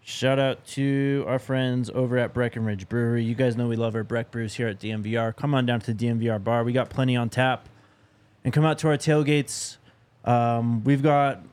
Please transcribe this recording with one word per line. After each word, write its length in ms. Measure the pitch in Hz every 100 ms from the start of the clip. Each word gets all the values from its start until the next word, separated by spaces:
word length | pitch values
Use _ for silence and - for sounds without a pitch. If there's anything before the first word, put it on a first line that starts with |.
Shout 380 | - - 127 135
out 260 | 135 127 -
to 580 | - 139 139 139 139 104
our 100 | 131
friends 520 | - 131 131 123 120
over 240 | - 127 123
at 160 | 117
Breckenridge 540 | 123 120 117 110 101 92
Brewery. 380 | 117 117 117 113
You 100 | 117
guys 220 | 127 113
know 100 | 120
we 80 | 113
love 180 | 113
our 120 | 110 107
Breck 260 | 117 113
brews 220 | 117 113
here 160 | - 117
at 100 | 98
D 100 | 104
M 140 | 110
V 140 | 104 117
R. 160 | 113
Come 200 | 110 143
on 120 | 143 123
down 160 | 120
to 60 | -
the 60 |
D 140 | 110 117
M 100 | 113
V 120 | 117
R 100 | 107
bar. 240 | 101 117
We 80 | 117
got 180 | 123 120
plenty 280 | - 131 123
on 120 | 117
tap. 380 | - 127 123 - - _ _ _ _ _ _ 131
And 80 |
come 100 | 135
out 160 | 156 151
to 80 | 160
our 80 | 147
tailgates. 760 | - 151 143 147 143 - - - _ _ _ _
Um, 600 | - 120 117 117 117 117 113
we've 180 | 139
got 380 | 147 143 139 104 85